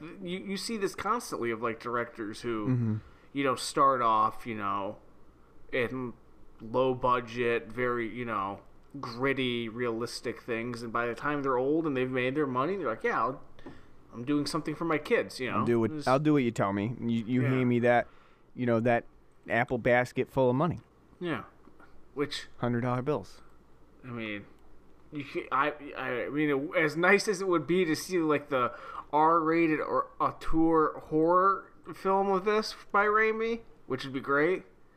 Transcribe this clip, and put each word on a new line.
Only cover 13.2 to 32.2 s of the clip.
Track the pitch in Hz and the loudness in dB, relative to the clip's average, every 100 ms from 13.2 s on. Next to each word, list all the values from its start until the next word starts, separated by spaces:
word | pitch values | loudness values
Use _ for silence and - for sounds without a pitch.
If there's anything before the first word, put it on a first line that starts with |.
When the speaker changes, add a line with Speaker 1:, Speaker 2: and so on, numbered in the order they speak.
Speaker 1:
I'll, | 117 - - - - - - - - | -2 -4 -10 -14 -14 -16 -18 -20 -16
I'm | 110 | -8
doing | 123 147 | -2 0
something | 143 160 156 | 0 -2 -4
for | 147 | -4
my | 170 151 | 0 0
kids," | - 226 101 - | 2 2 0 -4
you | 123 | -2
know? | 101 | 0
Speaker 2:
I'll | |
do | 120 117 | 2 4
what, | 113 | 2
Speaker 1:
Just | 151 143 | 0 2
Speaker 2:
I'll | 135 | 4
do | 151 | 4
what | 147 | 4
you | 120 | 4
tell | 107 101 | 2 2
me. | 101 107 - | 2 -2 -2
You, | 117 117 107 | -2 -2 0
you | 127 | 0
Speaker 1:
Yeah. | 127 | 2
Speaker 2:
hand | 131 123 | 2 2
me | 120 | 4
that, | 120 120 - - - _ _ | 4 4 2 -8 -20 _ _
you | - 123 | -4 0
know, | 113 | 2
that | 120 117 - - - - - | 4 2 0 -16 -20 -16 -2
Apple | 110 117 123 | 0 0 0
basket | 123 123 123 - 117 | 4 4 2 -2 -2
full | 135 127 | 2 2
of | |
money. | 123 165 110 - _ - - | 4 0 -2 -10 _ -20 -10
Speaker 1:
Yeah. | 175 123 - - - - - - - | -6 -6 -8 -20 -20 -20 -20 -20 -12
Which | - 143 - - - | -6 -4 -6 -10 -4
Speaker 2:
Hundred | 120 120 | -2 0
dollar | 123 127 | 0 -2
bills. | 139 135 95 - - - - - - - | -2 -2 -4 -16 -20 -20 -20 -20 -20 -20
Speaker 1:
I | 127 | -12
mean, | 120 110 104 101 - - - - - - | -8 -6 -8 -10 -20 -20 -20 -20 -20 -14
you | 151 | -12
ca-, | 139 175 - | -8 -8 -2
I, | 127 147 - 143 - | 0 0 -2 -10 -8
I, | 131 123 | -6 -4
I | 92 | -2
mean, | 139 151 139 147 180 | 0 2 2 0 2
as | 151 151 | 2 4
nice | 180 202 220 | 6 6 4
as | 180 | -2
it | 190 | 2
would | 170 139 | 0 2
be | 180 165 | 2 2
to | 147 | 0
see, | - 180 | -2 0
like, | 160 143 - | 2 2 0
the | 135 120 - - - - | 0 0 -4 -14 -14 -2
R-rated | 147 160 170 156 165 165 151 | 4 6 6 4 4 4 2
or | - 127 - - | 0 -2 -2 -2
auteur | 139 - - 160 165 160 151 - - | -2 -2 2 4 6 6 2 -2 -2
horror | 156 160 180 190 190 - - - | 2 4 6 6 2 -4 -18 -16
film | 156 190 196 | -4 0 2